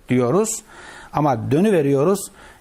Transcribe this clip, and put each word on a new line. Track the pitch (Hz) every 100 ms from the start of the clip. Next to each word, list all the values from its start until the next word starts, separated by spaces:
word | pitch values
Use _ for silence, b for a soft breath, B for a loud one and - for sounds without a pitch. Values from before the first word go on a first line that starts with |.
| -
diyoruz. | 123 120 170 220 - B B B B B
Ama | 147 147 120 107
dönüveriyoruz. | 139 214 185 139 139 156 196 - B B B